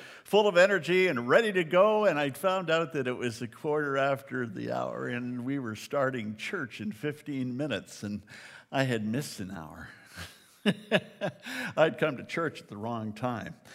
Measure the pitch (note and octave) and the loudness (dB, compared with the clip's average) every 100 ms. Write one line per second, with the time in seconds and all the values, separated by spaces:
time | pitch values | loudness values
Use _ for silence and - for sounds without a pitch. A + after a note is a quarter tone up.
0 | - - - G3+ G#3 F3 F#3+ G3 D3 F3+ | -20 -20 2 6 6 8 8 6 2 4
1 | F#3 C3 A#2+ E3+ A3+ F#3+ D#3+ F3+ G#3+ G#3+ | 4 2 6 6 6 2 2 6 6 6
2 | G#3 D3 C#3+ C3+ F#3+ F#3+ E3+ D#3+ E3 D3+ | 4 2 0 0 0 0 2 0 0 -2
3 | B2+ A#2+ A#2+ A2 A#2+ - D#3+ D3+ D3 C#3 | -2 -2 -4 -4 -10 -6 -2 0 0 0
4 | C#3 C3+ - B2+ A#2 A#2 A#2 B2 B2 A#2+ | 2 0 -4 -6 -6 -6 -4 -4 -4 -6
5 | C3 B2 B2 B2 A#2+ C#3 A#2+ G#2+ - C#3+ | -6 -6 -6 -6 -4 -4 -4 -8 -4 0
6 | C3 B2+ G#2+ G#2+ - G3 B2+ - G#2+ G#2 | 0 0 -6 -8 -8 -6 -6 -6 -8 -6
7 | D3+ D3 - C3+ B2+ B2 D3 G2+ - - | -6 -6 -6 -4 -4 -4 -2 -4 -6 -10
8 | G#2 G2+ - - - - - C#3 C3 A#2 | -8 -8 -10 -20 -20 -20 -6 -2 0 0
9 | G#2+ B2 D3+ - F#2 F#2 D#2 E2 - - | -2 -4 -6 -8 -10 -10 -12 -14 -16 -18
10 | - - - - _ _ G#3+ - - G#3+ | -20 -16 -16 -18 _ _ 0 0 2 0
11 | - - G3 - - C4 A#3 - D#3+ - | 0 -8 -8 -8 -10 -8 -2 4 4 4
12 | D#3 B2 - - E3 - - G2+ A2 A#2 | -2 -2 -6 -4 -4 -6 -14 -10 -6 -6
13 | A2 G#2 B2 A#2 - - - | -6 -4 -4 -4 -8 -12 -20